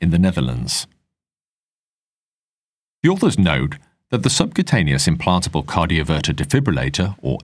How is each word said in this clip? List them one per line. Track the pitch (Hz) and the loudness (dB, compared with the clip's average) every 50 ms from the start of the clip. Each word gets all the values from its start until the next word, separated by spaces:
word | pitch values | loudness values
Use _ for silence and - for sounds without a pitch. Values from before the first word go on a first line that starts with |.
in | 85 85 | -2 0
the | 80 85 | 2 4
Netherlands. | 92 92 90 - 65 64 64 60 58 - - - - - _ _ _ _ _ _ _ _ _ _ _ _ _ _ _ _ _ _ _ _ _ _ _ _ _ _ _ _ _ _ _ _ _ _ _ _ _ _ _ _ _ _ | 2 2 2 0 -2 -2 -4 -4 -6 -6 -6 -6 -8 -10 _ _ _ _ _ _ _ _ _ _ _ _ _ _ _ _ _ _ _ _ _ _ _ _ _ _ _ _ _ _ _ _ _ _ _ _ _ _ _ _ _ _
The | - 160 | 0 0
authors | 190 190 - - - - | 2 2 2 0 2 2
note | 95 82 78 65 65 71 - - _ _ _ _ _ _ | 2 2 2 0 -2 -4 -6 -8 _ _ _ _ _ _
that | - 120 92 | -2 0 0
the | 127 | 0
subcutaneous | - - 170 233 - - 185 - - 113 87 73 67 69 - - | 2 0 0 0 0 -2 -2 2 2 2 2 2 2 0 2 0
implantable | 80 - - 92 90 90 90 - - 78 71 | 0 0 2 0 2 2 0 -2 -4 -4 -4
cardioverter | - - 87 85 80 87 80 78 80 80 76 76 - 73 | -4 -2 -2 0 0 0 0 0 0 0 0 0 -2 -2
defibrillator, | 71 73 - - 143 139 120 87 65 64 67 69 - 90 101 101 - | -2 -2 0 0 0 2 2 0 0 -2 -2 -2 -2 -2 -2 -4 -6
or | - 65 - - | -6 -6 -6 -6